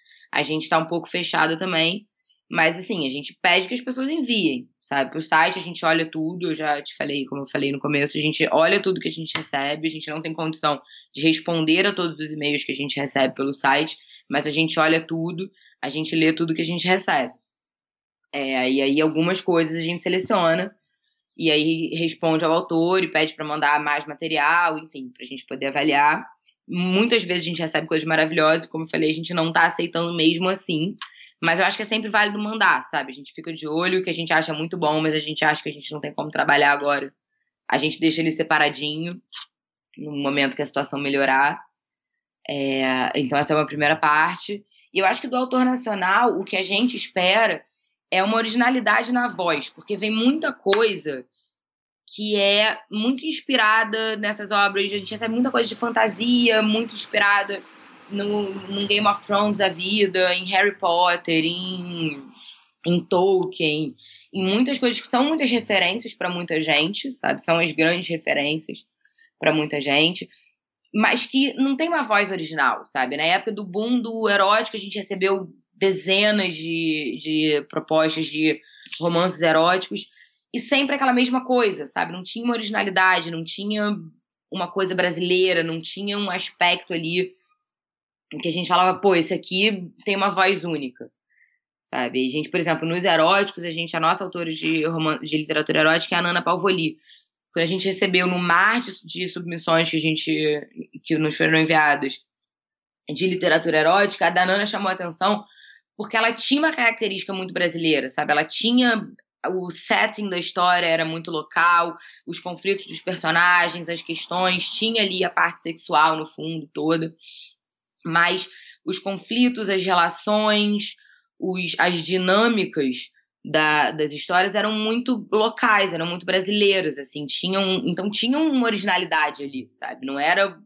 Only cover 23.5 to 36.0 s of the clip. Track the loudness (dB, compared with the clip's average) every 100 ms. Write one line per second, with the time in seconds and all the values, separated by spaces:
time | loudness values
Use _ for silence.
23.5 | -2 2 2 0 -4 -4 -10 -4 0 2
24.5 | 4 2 -2 -8 -16 -16 -16 -16 -14 -12
25.5 | -8 -4 0 2 4 4 2 -4 -20 _
26.5 | _ -8 -4 0 2 2 2 0 -2 -2
27.5 | -4 -2 -2 0 -2 0 0 0 4 4
28.5 | 4 0 -10 -6 -2 0 -2 -4 -2 0
29.5 | 4 2 2 -4 -2 -2 2 2 2 0
30.5 | -2 -2 -2 -2 -6 -14 -18 -20 -4 0
31.5 | 2 2 0 -4 -4 -2 0 0 0 -4
32.5 | 0 2 2 0 -6 -6 -12 -18 -16 -12
33.5 | -10 -6 -2 0 0 -2 -4 0 0 0
34.5 | -4 -6 -2 0 0 0 0 -4 -2 0
35.5 | 0 -4 -12 -12 -12